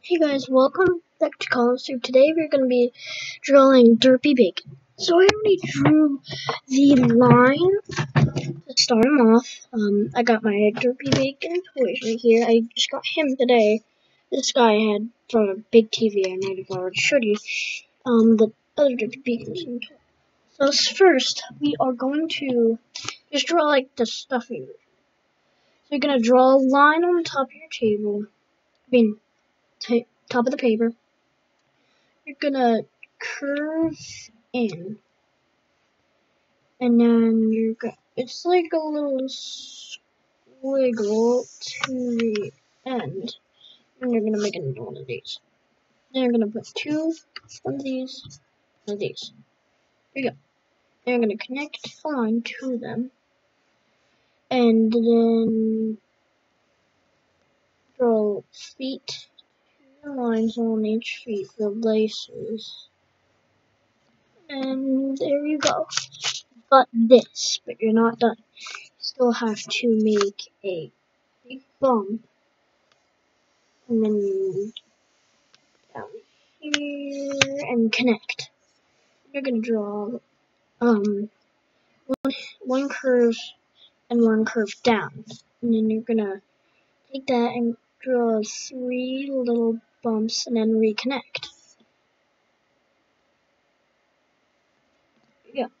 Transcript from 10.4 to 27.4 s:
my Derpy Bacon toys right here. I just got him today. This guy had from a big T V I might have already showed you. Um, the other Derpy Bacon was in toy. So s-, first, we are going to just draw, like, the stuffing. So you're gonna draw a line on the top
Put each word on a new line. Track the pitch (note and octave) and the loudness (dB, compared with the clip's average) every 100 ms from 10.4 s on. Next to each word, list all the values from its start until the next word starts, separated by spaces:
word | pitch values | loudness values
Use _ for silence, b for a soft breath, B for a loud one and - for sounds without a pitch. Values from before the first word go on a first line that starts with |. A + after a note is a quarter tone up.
my | A3 G3+ G#3 | 2 2 2
Derpy | G#3 B3 B3+ C#4 | 2 -2 -2 -2
Bacon | B3+ C4+ C#4 D#4+ F4 F#4 C#4+ | 0 0 -4 -6 -6 -6 -4
toys | A3+ B3+ | -2 -2
right | A3 A3+ | -4 0
here. | A#3+ A3+ A#3 | 4 4 4
I | A#3 A3+ | 2 0
just | - - | -6 -6
got | C4+ - | -6 -6
him | - D4+ C4 | -4 -4 0
today. | B3 A#3+ G#3+ A3 _ _ _ _ _ | 2 4 4 0 _ _ _ _ _
This | C4+ - | -6 -2
guy | C#4 A#3 | 2 4
had | G#3+ A3 G#3 A3+ _ _ | 4 0 -2 -4 _ _
from | A#3 G#3 | 0 0
a | |
big | G3 - A#3 A3 | -2 4 4 4
T | - A3+ | -2 -2
V | G3+ F#3 | 0 -2
I | F#3 G3 | -4 -6
might | F#3+ | -8
have | - F#3 | -8 -8
already | F3+ F3+ | -6 -2
showed | - C#4+ | 0 2
you. | A3 G#3 B B B B B _ | 2 -2 B B B B B _
Um, | B3+ A#3 A3+ A3 | 2 4 6 6
the | A3 - _ - | 4 0 _ 2
other | C#4+ B3 | 2 2
Derpy | G#3+ C4 | -6 -6
Bacon | B3 A#3 G#3 | -6 -6 -6
was | F4+ | -10
in | D#4+ A#3+ | -8 -10
toy. | - D4 _ _ _ _ _ _ | -12 _ _ _ _ _ _ _
So | C#4 | 0
s-, | C#4 - | 0 -2
first, | - F#4+ C4+ - - - - | 4 6 6 0 -6 -10 -6
we | D4 - | -4 -2
are | C4 | -2
going | B3 B3+ D4 D#4+ - | -2 -4 -4 -4 -6
to | C#4 A#3+ A3+ A3+ _ B B B _ | -2 2 2 0 _ B B B _
just | C#4+ C4 | -4 0
draw, | E4+ D4+ | 0 2
like, | C#4+ C4 | 2 0
the | - A3+ | -6 -6
stuffing. | - - B3+ - G#3 C3 | -6 -6 -8 -6 -14 -14
So | - _ _ _ _ _ _ _ _ _ _ _ | -20 _ _ _ _ _ _ _ _ _ _ _
you're | D4 | -4
gonna | D4 C4+ | 0 0
draw | A3+ B3+ C4 C4+ | 4 6 6 6
a | |
line | C4 C4+ D4 D#4 | 4 4 4 4
on | F4 F4 | 2 0
the | |
top | E4 C#4+ | -2 -4